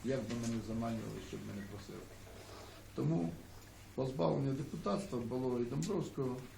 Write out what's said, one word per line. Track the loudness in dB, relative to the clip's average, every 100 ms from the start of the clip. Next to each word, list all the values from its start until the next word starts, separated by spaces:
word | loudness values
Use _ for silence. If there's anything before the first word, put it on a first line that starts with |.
як | 4 2
би | 2 0
ми | 2
не | 0 0
заманювали, | 0 2 0 -2 -6 -6
щоб | -6 -4
ми | -6
не | -6
просили. | -8 -8 -8 -10 -12 -12 -12 -12 -12 -12 -12 -8
Тому | 2 4 4 2 -2 -10 -14 -14 -14 -8 -2
позбавлення | 0 4 4 6 4
депутатства | 2 -2 -2 2 2 2 0
Балоги | 2 2 2 2
і |
Домбровського — | 2 2 2 2 0 0 0 0 -6